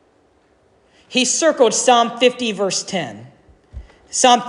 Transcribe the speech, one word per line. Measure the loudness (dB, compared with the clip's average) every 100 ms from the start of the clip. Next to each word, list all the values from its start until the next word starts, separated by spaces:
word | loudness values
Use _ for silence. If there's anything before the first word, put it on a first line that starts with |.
| _ _ _ _ _ _ _ _ _ _ _ -2
he |
circled | -2 0 0 2 2
Psalm | 2 2 2 2 2
fifty, | 0 0 -6
verse | -4 -4 -4
ten. | -6 -6 -8 -12 -20 _ _ _ _ -20 -20 _ _
Psalm | 0 4 2